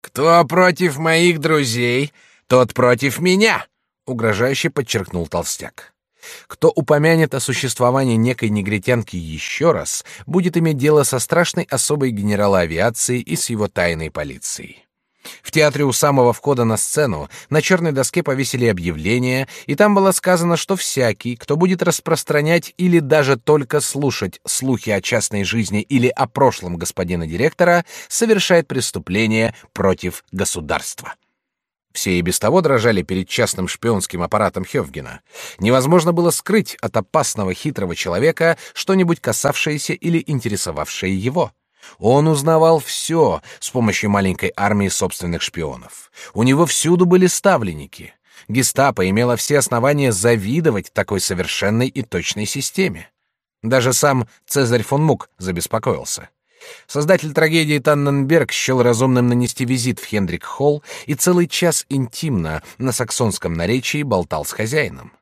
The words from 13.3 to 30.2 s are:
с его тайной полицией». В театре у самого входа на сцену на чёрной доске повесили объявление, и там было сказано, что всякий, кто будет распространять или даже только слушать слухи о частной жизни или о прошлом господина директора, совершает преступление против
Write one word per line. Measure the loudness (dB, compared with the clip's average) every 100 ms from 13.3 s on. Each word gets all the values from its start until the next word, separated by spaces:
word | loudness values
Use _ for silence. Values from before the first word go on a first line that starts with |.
| -6
с | -4
его | -4 -4
тайной | -2 -2 -2 -6
полицией». | -8 -10 -10 -12 -12 -14 -20 _ _ _ _ -20 -18
В | -4
театре | 2 2 2 0
у |
самого | 2 2 4 4
входа | 2 0 0 2
на | 0
сцену | -2 0 0 -2 -10 -16 -2
на | -2
чёрной | 2 0 0
доске | -2 -2 -2
повесили | -2 -2 -2 0 0
объявление, | 0 -4 -4 0 0 0 -2 -4 -10 -8
и | 2
там | 4 4
было | 2
сказано, | 2 0 0 2 -2
что | -2 -4
всякий, | -2 -2 -2 -2 -8 -10
кто | -4 0
будет | 0 0
распространять | -2 -2 -2 -4 0 -2 2 0 -2 -2
или | 2 2
даже | 4 2 4 0
только | 2 2 2 -2
слушать | -2 -2 -2 -2 -6 -8 -8
слухи | -4 -2 -2 0
о | -2
частной | 0 -2 -2 -4
жизни | -2 -2 0 -2
или | 0 2 2
о | 0 -2
прошлом | 2 2 2 -8 -6
господина | -6 -6 -4 -4 -4
директора, | -2 -2 2 2 2 0 -16 -8
совершает | -2 2 2 4 2 2
преступление | -4 -4 -8 -4 0 2 2 0 -4 -18
против | 0 0 2 -4 -8